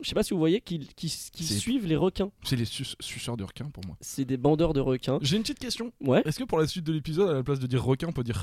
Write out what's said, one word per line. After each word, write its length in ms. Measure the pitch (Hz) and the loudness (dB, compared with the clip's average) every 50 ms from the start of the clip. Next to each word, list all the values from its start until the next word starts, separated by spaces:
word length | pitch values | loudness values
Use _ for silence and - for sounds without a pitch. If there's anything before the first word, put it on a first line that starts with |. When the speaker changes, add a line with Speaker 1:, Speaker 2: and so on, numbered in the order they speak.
Speaker 1:
je 80 | - - | -8 -2
sais 60 | - | 0
pas 80 | - - | 0 2
si 100 | - 208 | 2 2
vous 60 | 175 | 2
voyez, 220 | 156 160 175 233 | 4 4 4 2
qui, 180 | - - 170 160 135 - - | 0 -2 -6 -6 -6 -10 -12
qui, 120 | - - 160 - - - - - | -8 -6 -6 -6 -6 -10 -14 -10
qui 120 | - 165 | -8 -4
Speaker 2:
C'est 100 | 160 - | -2 0
Speaker 1:
suivent 300 | 101 - 226 254 277 208 | 0 0 0 0 0 2
les 100 | 170 160 | 2 2
requins. 340 | 143 165 185 - - 190 202 - _ - | 4 4 2 2 0 -2 -2 -4 _ -4
Speaker 2:
C'est 100 | - 135 | -2 0
les 80 | 120 113 | 0 0
suce-, 320 | 107 - - 135 - - - | -2 -4 -8 -8 -8 -10 -12
suceurs 360 | - - - 131 - - 120 | -12 -12 -10 -8 -6 -6 -4
de 80 | 120 98 | -4 -6
requins 240 | 92 - - 117 147 | -8 -8 -10 -10 -10
pour 160 | - - 95 | -10 -12 -12
moi. 100 | 92 - - | -12 -12 -12
Speaker 1:
C'est 240 | - - - - 135 | -14 -10 -4 -4 -2
des 120 | 123 131 | -2 0
bandeurs 360 | 127 123 147 156 151 170 156 156 | 2 4 4 4 6 4 2 4
de 80 | 139 | 2
requins. 380 | 131 131 127 127 - - 131 147 | 2 2 0 0 0 -2 -2 0
Speaker 2:
J'ai 160 | 143 131 165 | 2 2 2
une 60 | 220 220 | 2 0
petite 160 | - 285 - | -2 -6 -6
question. 340 | - 240 - - 233 240 - - | -6 -8 -6 -6 -6 -10 -8 -4
Speaker 1:
Ouais. 220 | - - - 190 - | 2 4 4 4 4
Speaker 2:
Est-ce 140 | 156 151 - | 2 0 -4
que 60 | 262 | -2
pour 140 | - - 160 | 0 2 2
la 80 | 156 143 | 2 2
suite 160 | - 185 160 | 0 -4 -2
de 80 | 156 160 | 0 0
l'épisode, 360 | 156 135 - 156 165 202 185 | 0 0 -2 0 2 2 2
à 60 | 151 | 2
la 80 | 135 123 | 0 0
place 160 | 139 143 135 | 0 0 0
de 80 | 127 | 0
dire 180 | 123 127 123 113 | 0 0 2 4
requin, 220 | 123 135 - 165 165 | 4 2 2 0 -4
on 40 | 165 | -2
peut 100 | 139 120 | -2 -2
dire 120 | 117 120 101 | -2 -2 -4